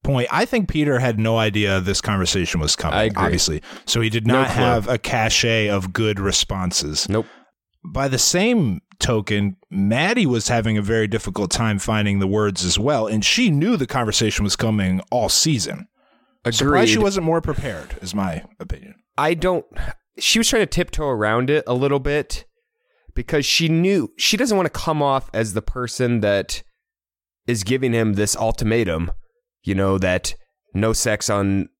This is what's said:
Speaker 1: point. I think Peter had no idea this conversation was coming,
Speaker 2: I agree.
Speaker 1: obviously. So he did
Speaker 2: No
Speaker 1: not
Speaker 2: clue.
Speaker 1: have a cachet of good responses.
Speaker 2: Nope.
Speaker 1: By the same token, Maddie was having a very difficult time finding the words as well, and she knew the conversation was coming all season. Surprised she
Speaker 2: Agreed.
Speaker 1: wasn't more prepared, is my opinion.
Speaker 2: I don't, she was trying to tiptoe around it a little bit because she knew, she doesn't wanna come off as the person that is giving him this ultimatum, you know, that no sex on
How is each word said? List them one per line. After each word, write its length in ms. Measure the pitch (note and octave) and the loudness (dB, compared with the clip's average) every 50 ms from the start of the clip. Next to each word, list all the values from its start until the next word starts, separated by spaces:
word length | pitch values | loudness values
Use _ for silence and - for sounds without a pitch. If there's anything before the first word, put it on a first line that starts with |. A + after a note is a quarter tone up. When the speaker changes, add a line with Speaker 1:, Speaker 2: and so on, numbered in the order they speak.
| - | 0
Speaker 1:
point. 240 | - C#3 B2+ A#2+ - | 0 0 0 0 0
I 140 | - D3+ G#3+ | 0 0 0
think 240 | B3 - A#3+ G3+ - | 0 0 -2 0 0
Peter 320 | - D#3 D3+ D3 C#3 B2 | 0 0 2 2 2 2
had 180 | C3 B2+ A2+ G#2 | 2 0 0 2
no 180 | A2 A2 A2+ | 0 2 2
idea 440 | A2+ A2 G#2+ F#2+ G#2 G#2 G2+ G2 F#2+ | 2 2 2 2 2 2 2 2 0
this 200 | F2+ F#2+ G2 - | 0 0 -2 -2
conversation 600 | - - G#2 G2 F#2 F2 - G2 F2 - - F2 | -2 -2 0 0 0 0 0 0 -2 0 -2 -2
was 160 | D2+ D2+ - | 0 0 -2
coming, 200 | - - D#2 D2 | -2 -2 -2 0
Speaker 2:
I 80 | G2 A2 | 0 0
agree. 180 | A2+ G2+ - F#2+ | 0 0 0 0
Speaker 1:
obviously. 360 | F#2 F2+ E2+ - - D#2 D#2 - - - - - | 0 2 0 0 0 -2 -6 -8 -12 -20 -18 -8
So 140 | - - A#2 | -4 -2 0
he 80 | A2+ A2+ | 0 0
did 160 | G#2+ A#2 A2 | -2 0 2
Speaker 2:
No 100 | A#2 B2 C3 | 2 2 2
Speaker 1:
not 100 | C3+ B2+ | 2 0
Speaker 2:
clue. 100 | - B2 | 0 0
Speaker 1:
have 240 | B2+ B2 A#2+ A#2 G2+ A#2 | 2 2 2 0 0 -2
a 100 | B2+ A2+ | -4 -4
cachet 680 | - - - A#2+ A2 A#2 - - - A#2 A2+ A2 G#2+ G#2 | -2 -2 -2 0 0 2 2 2 2 2 2 2 2 2
of 240 | G2+ G2 F#2 F#2 | 0 0 -2 -4
good 280 | F2+ - A2+ G#2+ G#2 G2+ | -2 0 0 0 0 0
responses. 880 | G2 G2 F#2 - - - G#2 F#2+ F#2 F2+ - - - D2+ D2+ D2+ - - | -2 0 0 0 -2 -2 -2 -4 -2 -2 -2 -2 -4 -4 -4 -4 -4 -2
Speaker 2:
Nope. 180 | G2 A2 A2 - - - _ _ _ _ _ _ _ _ _ | -2 -2 -2 -4 -12 -20 _ _ _ _ _ _ _ _ _
Speaker 1:
By 220 | F2 D#2+ A2+ C3+ C#3 | -8 -4 -2 -2 0
the 100 | C3 B2 | 0 0
same 600 | - - - F3 G3 A#3 B3 A3+ D#3 A#2 F#2 - _ _ - _ | 0 2 2 2 2 2 2 2 2 2 0 -2 _ _ -10 _
token, 580 | - - B2 A2 G2+ - A2 G2+ G2+ G2+ F#2 _ _ _ | -2 0 0 0 0 0 0 0 0 0 -2 _ _ _
Maddie 560 | - G2 G2 G2+ A2 B2+ D#3 F#3+ A#3+ B3 G#3 | -2 0 0 2 2 2 2 0 2 2 2
was 220 | C#3 B2 A2+ - - | 2 2 0 0 0
having 280 | B2 A#2 G#2+ A2+ A2 | 0 0 0 0 0
a 60 | G#2+ | 0
very 240 | G#2 G2 A2+ A2+ A2 | 0 0 0 0 0
difficult 460 | G#2 G2+ A2 - - F#2 - G#2 F2 | 0 -2 -4 -4 -4 -4 -4 -4 -2
time 260 | - - A#2 A2 G#2 G2 | 0 0 0 0 0 0
finding 400 | - - A2 G#2+ G#2 G#2 G2+ G2 | -2 -2 0 0 2 2 2 2
the 80 | G2 | 2
words 380 | F#2+ G2+ G#2+ G#2+ G#2 F#2+ F2 F2+ | 2 2 2 0 0 0 -2 -2
as 120 | F2+ F2 F#2+ | -2 0 0
well, 280 | G#2 C#3 D3+ A#2 A2 | 0 0 0 0 0
and 180 | G#2 A2 G#2+ G2+ | 0 -2 0 0
she 240 | - - A3 B3+ A3 | 0 0 2 2 2
knew 260 | D3+ C#3+ D#3 G#3+ B3 | 2 2 2 2 0
the 100 | F3+ C3+ | 0 -2
conversation 560 | - - C3+ A#2+ G#2+ G2+ - A#2+ G#2+ - - | -2 0 0 0 0 0 0 0 0 0 0
was 140 | G#2 G2+ - | -2 -2 -2
coming 440 | - - A2+ G#2+ G#2 G2 F#2 F#2 F#2+ - _ | 0 0 0 0 2 0 0 0 -2 -2 _
all 160 | - B2+ A2 F2+ | -2 -2 0 0
season. 580 | - - - D#3+ D#3 A#2 F2 - - - - _ _ _ _ _ _ _ _ _ _ _ _ A#2+ | 0 0 2 2 0 0 -2 -6 -8 -12 -14 _ _ _ _ _ _ _ _ _ _ _ _ -4
Surprised 380 | A#2 A2+ - C#3 C#3+ - - - | -2 0 2 2 4 4 4 4
she 60 | - | 4
Speaker 2:
Agreed. 100 | - G#3+ | 4 2
Speaker 1:
wasn't 200 | G3 G3 F#3+ E3+ | 2 2 0 0
more 140 | D#3+ E3 E3 | 0 0 0
prepared, 560 | D#3+ - D3 C3 C3 C3+ G2+ D#2+ - - - - | 0 -2 -4 -4 -4 -6 -8 -10 -10 -12 -12 -12
is 120 | - F#2 F2+ | -10 -6 -4
my 260 | G#2 G2 F#2 D#2+ D#2+ - - _ _ | -4 -4 -2 -4 -6 -10 -14 _ _
opinion. 360 | F2 - - - - G#2 - _ _ _ _ | -10 -10 -10 -12 -12 -20 -20 _ _ _ _
Speaker 2:
I 180 | - C#3+ D#3 E3+ | -2 0 0 0
don't, 300 | E3 E3 F#3 F#3 E3 - _ - - - - - - _ _ _ - | 2 2 0 0 0 -4 _ -6 -4 -4 -4 -6 -10 _ _ _ -4
she 220 | - - - A3 | 0 2 2 2
was 80 | A#3 - | 2 2
trying 140 | - A3+ | 2 2
to 40 | G3+ | 2
tiptoe 420 | - - F3+ F3+ - - - D#3 C#3+ | 2 0 -2 -2 -2 -2 -4 -2 0
around 400 | B2+ A2 G#2 G#2 A2 A#2+ B2+ C3 | 0 0 2 2 2 2 2 2
it 120 | D3 D3+ - - | 0 0 0 0
a 60 | B2 | 0
little 260 | B2+ C3+ C#3 C#3 C#3+ | 0 2 2 0 0
bit 460 | C3 C#3+ C#3+ D3+ C#3 - - - - _ _ _ _ _ _ _ _ _ _ _ _ - - | 0 0 -2 -2 -2 -4 -8 -10 -10 _ _ _ _ _ _ _ _ _ _ _ _ -8 -6
because 320 | - - - - D3+ C#3 | -6 -4 0 0 0 0
she 220 | - - - E3 E3 | 2 2 2 2 2
knew, 440 | D#3+ E3 E3+ F#3+ G3+ F#3 A#2+ G#2 _ - | 2 4 4 4 2 2 0 -2 _ -4
she 180 | - - - | -2 0 0
doesn't 200 | G#3 B3+ B3+ G#3+ | 0 2 2 2
wanna 120 | F#3+ F3+ D3+ | 2 2 0
come 300 | - - - E3 D#3 D3+ | -2 -4 -2 -2 0 0
off 300 | D3 C#3 C3+ C3+ - - | 2 2 0 0 -2 -4
as 200 | - A2 A2+ G#2+ F#2 | -2 -2 -2 -2 -2
the 80 | G#2+ | -4
person 560 | - - - B2+ B2 A#2 - - B2+ A#2+ A#2+ A#2 | -4 -4 -4 -4 -4 -6 -2 0 0 2 2 2
that 440 | G#2 G#2 G2+ G2 F2+ - - - - - _ _ _ _ _ _ _ _ _ _ _ _ _ _ _ | 2 2 2 2 0 -2 -8 -10 -10 -16 _ _ _ _ _ _ _ _ _ _ _ _ _ _ _
is 160 | - A#2+ A2 | -4 -2 -2
giving 300 | G2 F#2+ B2+ C3 B2+ B2+ | 0 -2 0 0 0 0
him 220 | A#2 A#2 A2+ A2 G2+ | 2 2 2 2 2
this 200 | F#2+ G#2 G2+ - | 0 0 -2 -2
ultimatum, 760 | - A2 A2+ A2+ - A2+ G#2 A2 A#2+ A#2 F#2 E2 D#2+ E2+ E2+ - - - _ _ _ _ _ _ _ | -2 -2 -2 -2 0 0 0 2 2 0 0 0 -2 -2 -4 -4 -6 -8 _ _ _ _ _ _ _
you 140 | _ - G2 | _ -2 0
know, 200 | F#2+ G2 F#2+ F#2+ G2 | 0 2 0 0 0
that 360 | F#2+ F#2 F2+ F#2 - - - - - _ _ _ _ _ _ | 2 0 0 0 -2 -6 -8 -8 -14 _ _ _ _ _ _
no 180 | G2 G#2 A2+ | 0 0 0
sex 380 | A2 - - A#2 G#2+ G#2 - - | 0 0 0 -2 -2 -2 -2 -2
on 380 | G#2+ G2+ G2+ G2 G2 G2 F2+ - _ | 0 0 2 2 2 0 -2 -4 _